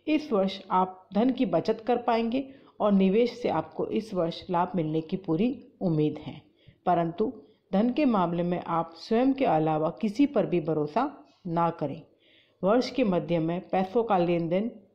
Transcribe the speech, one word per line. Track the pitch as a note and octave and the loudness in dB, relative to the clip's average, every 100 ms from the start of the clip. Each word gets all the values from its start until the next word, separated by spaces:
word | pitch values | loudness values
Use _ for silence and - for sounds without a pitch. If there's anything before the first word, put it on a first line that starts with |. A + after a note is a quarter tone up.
| - | -2
इस | D4+ D4+ | -2 0
वर्ष | G3+ F#3+ - - | 0 0 -4 -2
आप | F#3 F#3 - - | 0 0 -4 -6
धन | G3+ B3+ | 0 2
की | B3+ A#3 | 2 0
बचत | D#3+ - - - | 0 0 -2 0
कर | A#3+ | -2
पाएंगे | B3 A3+ A#3 B3+ C#4 - - - | 0 0 0 -2 -6 -12 -16 -2
और | G#3 | 2
निवेश | G3 F#3+ G3+ A#3+ | 4 6 4 2
से | - - | 0 -2
आपको | D#3+ D#3+ - E3+ | -2 -4 -6 -4
इस | A3 G#3+ | -4 -4
वर्ष | F#3 E3+ E3+ - | -2 -2 -4 -4
लाभ | F3 F3+ F3+ | -2 0 0
मिलने | D#3 D#3 | -2 -2
की | D#3+ F#3 | -2 -6
पूरी | - D#3+ A#3 C#4 - - | -2 0 0 -2 -10 -6
उम्मीद | F#3+ D#3 D3+ D3+ | -2 2 0 -2
है, | - - - _ _ - - | -10 -16 -18 _ _ -6 0
परंतु | E3+ E3+ E3 A3 - - _ _ | 2 0 -2 -4 -4 -16 _ _
धन | F#3+ A#3+ | 0 0
के | B3 D4 | 2 2
मामले | G#3+ F3 E3+ | 2 0 0
में | F3 F3 | -2 -2
आप | - E3+ E3 - | -2 -2 -4 -6
स्वयं | - A3+ C4 | -2 2 2
के | C4+ F#3 | 2 2
अलावा | D#3+ D#3 D#3 D#3 - | 2 2 2 0 -2
किसी | G#3+ G3+ C#4+ | -4 2 2
पर | A3 D#3+ | 2 0
भी | E3+ | 0
भरोसा | D#3+ D3+ D3 - C#4+ - - _ F3+ | 0 -2 0 0 -2 -4 -20 _ -6
ना | E3 E3+ | 0 0
करें। | D#3+ D3 E3 - _ _ _ _ _ | 0 -6 -8 -16 _ _ _ _ _
वर्ष | F3+ A#3+ B3 | 2 2 2
के | - | 0
मध्य | A3+ F3 D#3 E3+ | 0 0 0 0
में | D#3+ F3 F#3+ | 0 -4 -2
पैसों | F#3 F#3+ A#3+ | -2 0 0
का | A3+ G3 | 2 2
लेन | E3+ E3+ E3 | 2 2 0
देन | F3+ A3+ - - | 0 -2 -8 -18